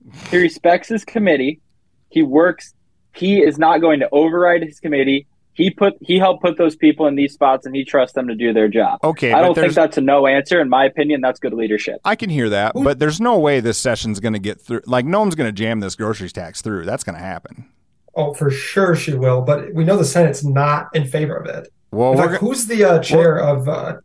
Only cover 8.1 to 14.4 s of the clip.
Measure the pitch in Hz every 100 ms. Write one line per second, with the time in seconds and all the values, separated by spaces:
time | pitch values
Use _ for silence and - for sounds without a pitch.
8.1 | 131 123 113 117 110 107 110 113 - 156
9.1 | 156 123 131 175 165 170 165 156 151 135
10.1 | 143 135 139 139 175 135 127 135 156 147
11.1 | 143 127 - 123 113 110 107 - - -
12.1 | 220 208 147 113 101 107 117 139 135 151
13.1 | 160 240 208 151 139 117 - 127 110 113
14.1 | 98 113 107